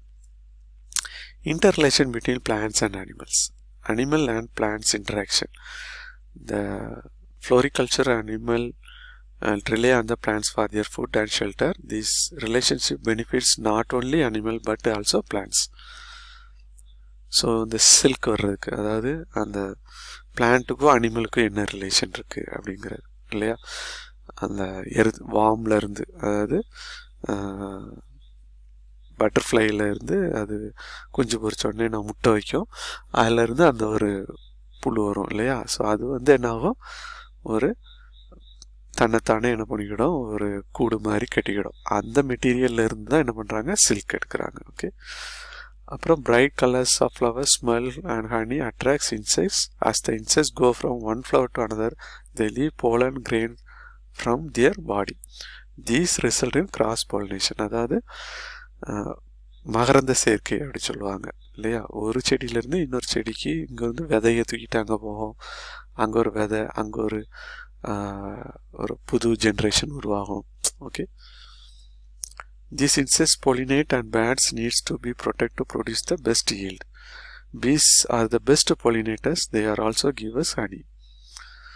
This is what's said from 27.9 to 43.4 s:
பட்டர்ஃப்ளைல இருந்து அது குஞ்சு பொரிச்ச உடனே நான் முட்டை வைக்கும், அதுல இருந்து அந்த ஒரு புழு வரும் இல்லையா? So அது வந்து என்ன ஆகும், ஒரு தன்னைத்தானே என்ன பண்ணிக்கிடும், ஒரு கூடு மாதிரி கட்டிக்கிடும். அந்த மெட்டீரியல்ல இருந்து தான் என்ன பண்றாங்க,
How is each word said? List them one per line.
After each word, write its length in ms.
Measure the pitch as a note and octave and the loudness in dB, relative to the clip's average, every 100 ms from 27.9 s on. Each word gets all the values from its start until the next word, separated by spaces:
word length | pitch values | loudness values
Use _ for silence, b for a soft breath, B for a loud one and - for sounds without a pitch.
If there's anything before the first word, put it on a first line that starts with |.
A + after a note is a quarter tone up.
| - - - - - - - - - - - - - | -16 -20 -20 -20 -20 -20 -20 -20 -20 -20 -20 -14 0
பட்டர்ஃப்ளைல 800 | G#2+ - - A#2 G#2+ G#2 G#2 G#2 | 2 2 2 2 4 2 0 -2
இருந்து 400 | A#2 G3 F3+ A2 | 0 0 2 -2
அது 380 | G#2 G#2 G#2+ - B B B | -4 -6 -8 -12 B B B
குஞ்சு 380 | - A#2+ A2+ G#2+ | -2 0 0 -2
பொரிச்ச 180 | - A2 | -2 -4
உடனே 200 | G#2 A2+ | 0 0
நான் 180 | A2 G#2 | 0 -6
முட்டை 260 | - B2 | 0 4
வைக்கும், 360 | G#2+ - C#3+ A3 B B B B | 4 2 -4 -4 B B B B
அதுல 320 | - A2+ A#2 | 2 4 4
இருந்து 240 | A#2 B2+ E3+ | 2 6 4
அந்த 200 | A#2 G#2+ | 4 0
ஒரு 500 | G#2+ G#2 G2 - - - - - - | 2 2 0 -6 -14 -18 -20 -20 -6
புழு 240 | B2+ A2+ | -2 0
வரும் 260 | G2+ G2+ - | 0 0 -2
இல்லையா? 340 | G#2 B2 B2+ - | -2 0 -2 -4
So 240 | - G#2+ | -2 2
அது 160 | G#2+ A#2+ | 0 0
வந்து 280 | C3+ B2+ | 0 6
என்ன 160 | C3 A#2+ | 6 6
ஆகும், 280 | A2+ D#3+ C4 B B B B B - | 0 -2 -4 B B B B B -14
ஒரு 360 | - A2 C#3+ A#3+ b b b b b - - - - - - | -2 0 0 -2 b b b b b -20 -20 -20 -20 -20 -10
தன்னைத்தானே 580 | - A#2 A2+ - A2 A#2+ | 0 2 2 2 2 2
என்ன 140 | A2+ | 0
பண்ணிக்கிடும், 540 | G#2+ G#2+ G2+ G#2 C#3 D#3+ | -2 -6 -6 0 0 0
ஒரு 480 | A2+ G#2+ G#2 G2+ - | -4 -4 -4 -6 -8
கூடு 280 | - A#2 A2 | -2 0 0
மாதிரி 260 | G#2+ G#2 A#2+ | 0 0 0
கட்டிக்கிடும். 500 | - G#2+ G2+ - - | -2 0 -2 -4 -8
அந்த 380 | - G#2 A2 C#3 | -2 -2 2 2
மெட்டீரியல்ல 640 | C#3 A#2+ B2+ B2 B2+ A#2 | 2 0 2 2 2 2
இருந்து 200 | A2 A2 | 0 0
தான் 160 | G#2+ D3+ | 0 2
என்ன 120 | B2+ | 2
பண்றாங்க, 400 | A2+ | -4